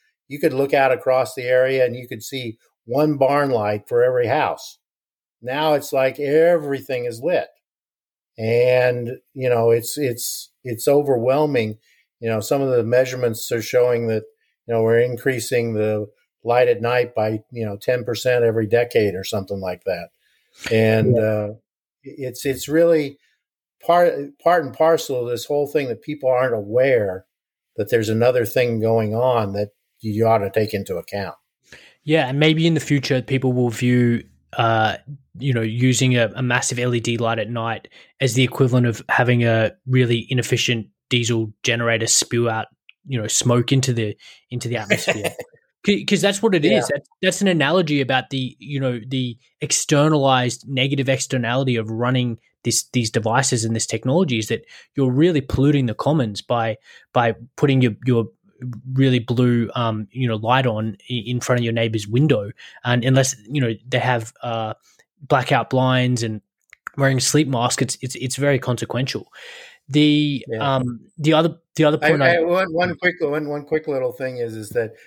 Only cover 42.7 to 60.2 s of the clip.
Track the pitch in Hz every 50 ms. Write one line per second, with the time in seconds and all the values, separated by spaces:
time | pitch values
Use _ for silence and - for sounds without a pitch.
42.7 | _ _ _ _ _ _ _ - 135 120 107 104 - - - 123 120 123 120 127
43.7 | 143 135 127 - 123 117 113 104 104 _ _ - - _ _ _ - 123 - 117
44.7 | 120 117 110 98 147 - - - - 104 101 - - - - _ _ _ _ _
45.7 | _ _ _ - 208 180 - - 208 185 151 196 196 196 - 226 190 175 143 165
46.7 | - - - - 143 143 - _ _ _ - 185 180 - 196 202 180 165 143 139
47.7 | 160 190 180 147 147 143 135 127 135 131 127 - - 135 131 123 - _ - 120
48.7 | 147 139 135 131 123 120 104 131 131 131 127 123 117 _ _ _ _ _ - 147
49.7 | - - - - 160 143 143 156 156 151 135 135 135 127 123 123 113 - - 107
50.7 | 139 127 127 139 139 139 135 127 131 131 - - - 131 117 113 120 131 139 131
51.7 | 123 113 110 107 113 110 120 123 131 131 123 123 113 - _ _ _ _ _ 120
52.7 | 113 - - _ - 127 117 110 - 127 107 110 110 127 135 - - 120 107 113
53.7 | 113 113 - - - 120 - 131 131 170 196 151 127 113 107 - 120 110 - _
54.7 | - - - _ _ - 135 127 123 131 156 180 180 147 127 - - - 135 143
55.7 | 151 143 131 120 107 - - - 151 165 127 110 104 98 - _ 127 117 117 113
56.7 | 110 - _ - - - _ _ _ 127 120 117 110 - 113 123 _ - - 143
57.7 | 135 131 127 123 104 - - 127 123 117 113 - _ _ _ _ _ _ 127 127
58.7 | 120 104 - 131 131 131 135 135 127 123 110 - 123 113 127 123 120 120 117 101
59.7 | - 123 120 117 110 107 107 98 _ 127